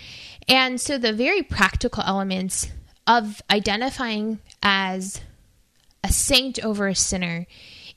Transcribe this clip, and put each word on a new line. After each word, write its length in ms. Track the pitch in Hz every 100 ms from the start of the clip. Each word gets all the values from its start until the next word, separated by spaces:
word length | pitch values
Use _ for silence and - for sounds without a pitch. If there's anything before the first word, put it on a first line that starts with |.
| - - - - -
And 320 | 262 262 254
so 160 | - 277
the 160 | 233
very 300 | 214 262 392
practical 600 | - - 190 - 247 -
elements 640 | - 196 196 190 185 - - - - _ -
of 360 | 240 214 208 -
identifying 880 | 202 196 208 254 - 247 214 214 220 - -
as 580 | 202 196 190 190 190 - - - _ _ _ _ _ _
a 80 | 196
saint 480 | - - 269 262 247
over 280 | 220 208 196
a 60 |
sinner 520 | 185 - 190 175 170 175 - - - -